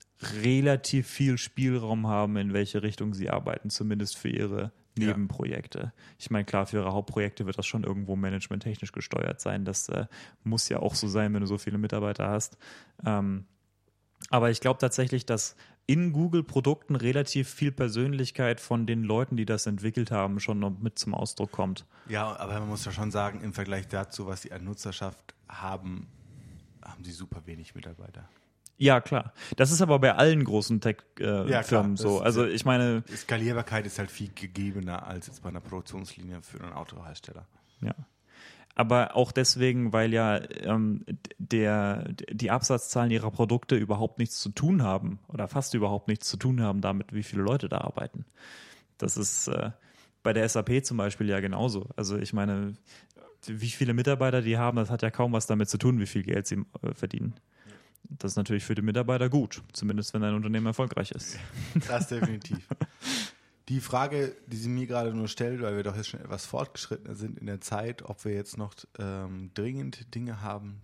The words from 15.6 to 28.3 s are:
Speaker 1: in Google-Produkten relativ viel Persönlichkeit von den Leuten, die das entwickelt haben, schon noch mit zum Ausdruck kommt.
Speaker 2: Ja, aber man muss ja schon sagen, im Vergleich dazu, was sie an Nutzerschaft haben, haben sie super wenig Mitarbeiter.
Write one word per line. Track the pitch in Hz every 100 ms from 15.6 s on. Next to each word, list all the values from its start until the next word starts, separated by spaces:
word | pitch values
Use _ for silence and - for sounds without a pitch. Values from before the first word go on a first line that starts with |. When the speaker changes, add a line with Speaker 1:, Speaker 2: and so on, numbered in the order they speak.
| - _ -
Speaker 1:
in | 151 175
Google-Produkten | 151 170 170 156 135 135 151 - 135
relativ | 117 139 139 139 127
viel | - 143
Persönlichkeit | 135 123 110 135 135 123 - 123 117
von | - 117 113
den | 113
Leuten, | 107 110 135 117
die |
das | 107 107 110
entwickelt | 101 110 113 110
haben, | 104 98 101
schon | - 104
noch | 101 95
mit | 107 -
zum | 107
Ausdruck | - 110 - 101
kommt. | - 95 92 - - -
Speaker 2:
Ja, | 107 110 104
aber | 98 104
man | 107
muss | 104 104
ja |
schon | 98 107
sagen, | 101 101 101
im | 107
Vergleich | 98 98 98 87
dazu, | 98 98 - 95
was | 95
sie | -
an | 87
Nutzerschaft | 92 101 104 90 95 - - - -
haben, | 92 95 95 92 92 - - - - - - - -
haben | - -
sie | 90
super | 85 92 92
wenig | 80 82 82
Mitarbeiter. | - 85 82 95 90 90